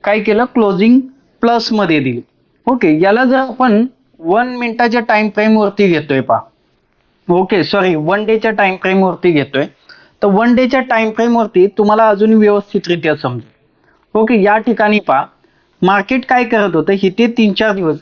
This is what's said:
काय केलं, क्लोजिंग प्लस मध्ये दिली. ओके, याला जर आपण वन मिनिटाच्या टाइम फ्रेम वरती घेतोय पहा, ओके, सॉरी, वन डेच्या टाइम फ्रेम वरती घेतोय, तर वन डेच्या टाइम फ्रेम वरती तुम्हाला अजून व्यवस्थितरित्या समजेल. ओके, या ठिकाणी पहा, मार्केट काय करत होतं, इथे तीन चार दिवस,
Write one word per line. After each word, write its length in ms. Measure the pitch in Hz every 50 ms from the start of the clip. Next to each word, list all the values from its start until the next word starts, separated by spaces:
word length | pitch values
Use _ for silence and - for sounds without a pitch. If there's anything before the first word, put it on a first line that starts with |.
| -
काय 160 | 202 208 220
केलं, 260 | 208 214 208 220 247
क्लोजिंग 540 | 254 - 247 220 202 190 175 214 226 247 269 254 - - _ _ _ _ _
प्लस 320 | - 233 233 226 226 - 226
मध्ये 260 | 214 202 165 160 151
दिली. 220 | 131 131 120 120 - _ _ _ _ _ _ _ _ 233
ओके, 340 | 262 247 - 165 156 156
याला 240 | 185 196 214 240 262
जर 120 | 247 262 262
आपण 480 | 269 262 233 254 254 254 202 214 240 262 - _ _ _ _ -
वन 280 | 165 165 190 226 247 254
मिनिटाच्या 540 | 247 247 240 233 226 240 240 233 214 240
टाइम 280 | 233 240 226 214 214 208
फ्रेम 280 | 202 214 214 220 220 214
वरती 300 | 208 196 202 208 202 185
घेतोय 340 | 165 151 147 147 143 131
पहा, 180 | 127 - 117 110 - - _ _ _ _ _ _ _ _ _ _ _ _ _ _ _ -
ओके, 320 | 175 180 208 185 220 185 151
सॉरी, 320 | - - 202 185 185 165
वन 300 | 156 151 165 196 208 214
डेच्या 260 | 214 220 220 220 226
टाइम 240 | 214 214 202 190 185
फ्रेम 280 | 180 - 185 190 196 190
वरती 280 | 185 175 - - 180
घेतोय, 340 | 165 147 135 - - 135 147 - - _ _ - - - - _ _ _
तर 60 | - 202
वन 280 | 190 202 226 240 247
डेच्या 240 | 247 254 247 277 262
टाइम 320 | 247 262 240 220 220 220
फ्रेम 260 | 220 226 226 240 233 233
वरती 300 | 220 202 - 185 180 208
तुम्हाला 400 | - - 208 208 214 214 226 220
अजून 240 | 208 196 214 220 220
व्यवस्थितरित्या 840 | 220 214 208 208 202 196 - - 196 - 170 175 165 147 160 147
समजेल. 1040 | 147 - 131 123 117 - - _ _ _ _ _ _ _ _ _ _ _ _ - 214
ओके, 220 | 220 226 247 214
या 160 | 190 202 208 226
ठिकाणी 420 | 220 254 220 196 214 208 214 208
पहा, 260 | - - 131 135 147 - _ _ _ _ _ _ _ _ _ _
मार्केट 440 | 185 190 196 202 196 - 262 254 247
काय 180 | - 254 247 240
करत 320 | 226 240 220 208 190 165
होतं, 180 | 160 156 185 196 190 196
इथे 240 | 185 185 - 233 233
तीन 260 | 233 - 220 208 190
चार 180 | - 220 220
दिवस, 260 | 196 196 180 156 147 151